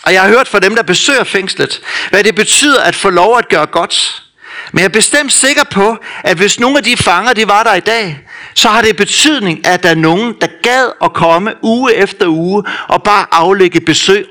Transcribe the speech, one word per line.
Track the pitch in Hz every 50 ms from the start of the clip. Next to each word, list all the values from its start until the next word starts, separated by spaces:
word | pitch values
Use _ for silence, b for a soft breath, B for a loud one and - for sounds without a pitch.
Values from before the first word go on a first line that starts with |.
Og | - -
jeg | 185 185
har | 190 196
hørt | 220 254 254 -
fra | - 302
dem, | 277 196 220
der | 226
besøger | 185 165 180 - - - 277 247 196
fængslet, | - - 196 190 185 - - - - - - B B B B B B
hvad | - 196 185
det | 220 180
betyder | 208 214 - - - 269 294 277 220
at | - - -
få | - - 196
lov | 185 175 180 214 240 240
at | - -
gøre | 196 160 151
godt. | 151 - - 139 - - - - - - - - _ B B B B B B B B
Men | - 160
jeg | 180
er | 190
bestemt | 156 220 208 - - 294 294 254
sikker | - - - 269 285 294 277
på, | - - 196 196 220 226 214 B B B B B
at | - 180
hvis | 160 196 196 - -
nogle | 240 254 285 285
af | -
de | - 247
fanger, | - - - 175 180 208 247
de | 247 208 220 190
var | 202 208
der | 226 233 196
i | 175
dag, | - 208 226 233 214 175 147 139 B B B B B B B
så | - - 233
har | 208 233
det | 226 220 202
betydning, | 147 202 - - - - 302 302 262 202 180 156 - -
at | - 180 175
der | - 175
er | 160
nogen, | 160 160 160 170 196 233 240 208 -
der | 170 165 - -
gad | - 233 247 262 254 233 - - -
at | 170
komme | - - 170 165 165 170 202 220 - -
uge | - 226 226 240 262 247 214
efter | - 196 196 - - 202
uge | 170 160 160 170 180 196 208 196 B B B B -
og | 160 175
bare | - 208 208 202 180 -
aflægge | - 165 165 185 196 202 185 175 170 165
besøg | - 160 151 - - 185 196 208 - -